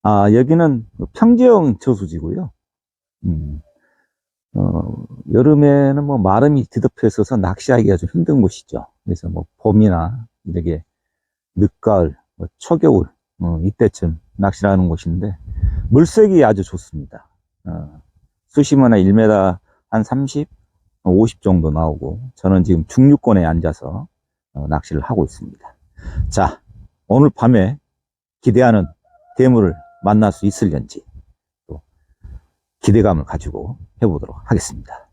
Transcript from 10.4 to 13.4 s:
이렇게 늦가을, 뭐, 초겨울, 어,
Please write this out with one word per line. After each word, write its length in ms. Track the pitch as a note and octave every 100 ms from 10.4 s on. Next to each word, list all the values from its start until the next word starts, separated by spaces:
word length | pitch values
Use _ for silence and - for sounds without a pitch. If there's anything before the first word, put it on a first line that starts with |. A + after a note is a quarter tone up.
이렇게 400 | - F2+ E2 D#2+ _ _ _ _ _ _ _
늦가을, 600 | - G2+ _ - G2+ D#2+ C#2 _
뭐, 120 | _ E2+ _
초겨울, 500 | - E3 D#3+ G#2 D#2 _ _
어, 200 | _